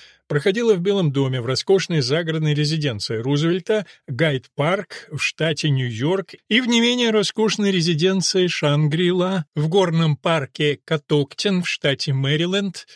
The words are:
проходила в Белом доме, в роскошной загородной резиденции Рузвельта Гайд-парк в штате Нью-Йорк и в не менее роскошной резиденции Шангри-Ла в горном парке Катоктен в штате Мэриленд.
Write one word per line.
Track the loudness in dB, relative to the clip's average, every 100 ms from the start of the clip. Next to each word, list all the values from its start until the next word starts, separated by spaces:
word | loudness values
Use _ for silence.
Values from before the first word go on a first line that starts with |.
| -20 _ _
проходила | 0 0 2 2
в | 2
Белом | 2 2 2
доме, | 2 0 -2
в | -2
роскошной | -4 2 2 2 -2
загородной | 0 -2 -2 -2 0
резиденции | 0 0 0 -2 -4 -4 -4
Рузвельта | 0 0 2 0 0 -2 -2 -14 -12
Гайд-парк | -2 0 0 -6 -4 -2 -2 -6 -18 -14
в | -6
штате | -6 -2 -4 0 0
Нью-Йорк | 0 -2 -2 -2 -2 -4 -18 _
и | 0
в | 2
не | 2
менее | 2 2 2
роскошной | 2 0 0 0 2 0
резиденции | 2 0 0 2 0 0 0 0
Шангри-Ла | 0 0 2 2 2 0 0 0 -2 -4
в | -4 0
горном | 2 2 2 0 0
парке | 0 -2 -2 -2 -2 -2
Катоктен | -4 -4 0 0 0 -2 -2 0
в | -2
штате | -2 -2 -2 -2
Мэриленд. | -2 0 0 0 -2 -4 -8 -18